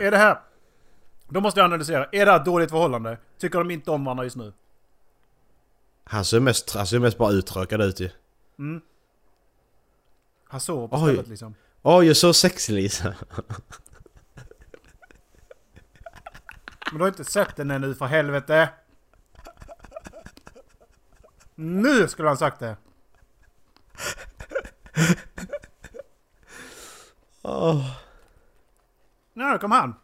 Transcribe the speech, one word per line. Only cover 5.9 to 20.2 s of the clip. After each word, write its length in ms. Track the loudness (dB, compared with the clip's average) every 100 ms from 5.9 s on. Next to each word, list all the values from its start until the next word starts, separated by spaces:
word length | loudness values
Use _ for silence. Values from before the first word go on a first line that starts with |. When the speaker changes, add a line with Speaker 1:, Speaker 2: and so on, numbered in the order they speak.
| _
Speaker 2:
Han 200 | -8 -4
ser 160 | 2 2
mest, 340 | 2 0 -4
han 120 | -6 -2
ser 120 | 0
mest 200 | 0 2
bara 120 | 0
uttråkad 480 | 0 -2 -8 -6 -2
ut 200 | -2 -4
ju. 100 | -10 -12 _ _ _ -14
Speaker 1:
Mm. 220 | -12 -12 -16 _ _ _ _ _ _ _ _ _ _ _ _ _ _ _ _
Han 120 | -12
sover 280 | -8 -8 -6
på 80 | 0
Speaker 2:
Oj. 160 | 2
Speaker 1:
stället, 160 | 0 -4
liksom. 260 | -14 -18 -20 _ _
Speaker 2:
Oj, 280 | 6 8 8
you're 40 |
so 180 | 8 6
sexy, 400 | 6 2 0 -2
Lisa. 420 | -2 -2 -2 -6 -6 -14
<laughs> 140 | -14 -14 -14 -16 -20 -20 -20 -20 _ _ -20 -20 -20 -20 -20 _ _ _ _ _ _ _ -20 _ -20 _ -20 -20 -20 -20 -20 -20 -20 -20 -12 -10
Speaker 1:
Men 80 | -2
du 60 |
har 40 | -2
inte 160 | -2
sett 320 | -4 -2 -2 -2
den 140 | -6
ännu, 240 | -4 -4
för 120 | -6 0
helvete. 600 | 0 0 -2 0 2 2 -2 _ _ _ _ _ -20 -20 -20 -20 -20 -20 -20 -20 -20